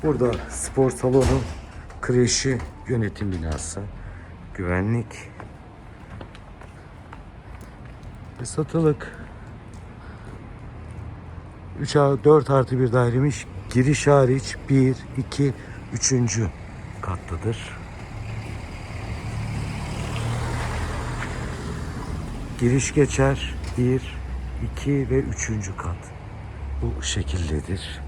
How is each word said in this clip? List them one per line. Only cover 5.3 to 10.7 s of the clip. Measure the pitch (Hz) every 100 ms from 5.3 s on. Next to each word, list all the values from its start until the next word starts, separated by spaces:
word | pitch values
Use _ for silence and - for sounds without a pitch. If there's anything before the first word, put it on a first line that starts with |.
| - - - - - - - - - - - - - - - - - - - - - - - - - - - - - - -
ve | 120
satılık | - 151 165 156 147 - - - - - - - - - - - - - - - - -